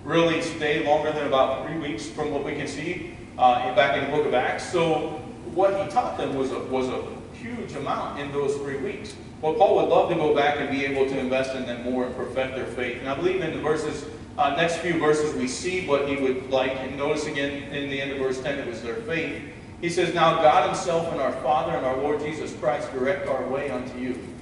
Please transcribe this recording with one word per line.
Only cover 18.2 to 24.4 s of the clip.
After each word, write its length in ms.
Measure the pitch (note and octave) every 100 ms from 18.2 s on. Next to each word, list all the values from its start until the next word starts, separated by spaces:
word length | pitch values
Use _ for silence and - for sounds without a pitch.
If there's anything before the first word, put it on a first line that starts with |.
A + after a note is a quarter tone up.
| C3 B2+
ten, 160 | D3 C#3
it 80 | B2
was 160 | A2+
their 140 | A#2+ A2+
faith. 480 | D3+ E3 C#3+ - - - - -
He 100 | E3+
says, 260 | F3 E3+ E3+
"Now 260 | D#3+ B2+
God 260 | D3+ F3 G3
himself 440 | F3 F3+ E3 -
and 80 | D3
our 140 | C3
Father 400 | - D#3+ D3+ -
and 120 | D#3+ C3+
our 120 | C3+
Lord 240 | C#3+ D3
Jesus 340 | D3+ D#3+ B2+ -
Christ 360 | D#3+ - -
direct 340 | C3+ B2+ F#3 -
our 180 | C3 B2+
way 200 | C3+ C#3+
unto 300 | B2 - B2
you." 180 | B2+ A2 - -